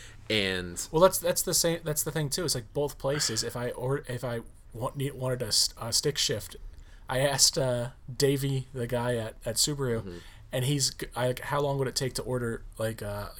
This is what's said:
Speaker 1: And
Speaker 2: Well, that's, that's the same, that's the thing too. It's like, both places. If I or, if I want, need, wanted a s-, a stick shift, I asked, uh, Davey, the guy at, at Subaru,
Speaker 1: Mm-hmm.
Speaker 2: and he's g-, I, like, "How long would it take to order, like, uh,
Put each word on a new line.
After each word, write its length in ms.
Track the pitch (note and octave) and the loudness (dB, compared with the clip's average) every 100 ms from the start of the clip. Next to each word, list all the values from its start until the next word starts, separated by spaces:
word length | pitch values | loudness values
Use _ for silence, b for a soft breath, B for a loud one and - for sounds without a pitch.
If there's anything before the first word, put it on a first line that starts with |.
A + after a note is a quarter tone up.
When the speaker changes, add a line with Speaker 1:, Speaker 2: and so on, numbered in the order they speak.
| B B - | B B 0
Speaker 1:
And 560 | A2 G2 F#2 F2+ F2 - | 2 2 0 -2 -6 -2
Speaker 2:
Well, 100 | D#3+ | 8
that's, 160 | F3+ - | 8 8
that's 240 | E3+ F3+ | 2 0
the 120 | - | 2
same, 260 | E3+ E3+ E3 E3 | 2 2 0 -2
that's 180 | D3 | -2
the 80 | - | -2
thing 180 | D#3+ D3 | 0 0
too. 140 | - | 0
It's 120 | E3 C3 | 0 -2
like, 180 | A2+ | -2
both 240 | - C#3+ - | -2 -2 0
places. 440 | C3+ D3 - A2 | -2 0 0 0
If 140 | A#2 B2 | -2 -2
I 140 | B2 | -4
or, 340 | - B2+ C#3+ - | -2 0 0 -2
if 160 | B2 B2+ | -4 -4
I 160 | A#2 - - - | -4 -6 -14 -14
want, 240 | A2+ C3 C#3+ | -6 -6 -2
need, 160 | C3+ | -4
wanted 280 | C3+ B2+ B2+ | -2 -2 -2
a 60 | A2+ | 2
s-, 260 | - - - | 2 2 0
a 140 | A#2 | -2
stick 240 | A2 - - | 2 2 2
shift, 400 | - G#2+ - - - b b b - | 0 0 -4 -10 -12 b b b -4
I 100 | B2+ | 2
asked, 380 | C#3 C3+ - - | 2 6 4 4
uh, 340 | C3 A#2+ A#2+ - - | 2 0 -2 -8 -10
Davey, 540 | A#2+ C#3 C#3 C#3 C3+ B2+ | 2 4 4 2 0 -2
the 120 | C3 A#2 | -4 -2
guy 300 | A#2+ A#2+ A#2+ | 0 2 0
at, 200 | A2 - - | -2 -6 -4
at 100 | G#2+ | 2
Subaru, 440 | - C#3+ C3 A2+ | 2 2 0 0
Speaker 1:
Mm-hmm. 180 | G2 F2 B B - | -4 -10 B B -6
Speaker 2:
and 140 | C3+ B2 | -2 2
he's 280 | D3 B2 | 2 2
g-, 140 | - - - | 0 -6 -2
I, 120 | B2+ | 0
like, 120 | B2 | 0
"How 220 | - C#3+ | -2 0
long 160 | C#3+ C#3 | 2 0
would 100 | C3 | 0
it 80 | A#2 | 0
take 180 | C3 - | -2 -2
to 60 | |
order, 420 | - B2+ A#2+ A2+ - - | -2 -2 -2 -4 -8 -4
like, 240 | A2 A2 | -4 -4
uh, 280 | G#2 G2+ G#2 - | -6 -6 -8 -8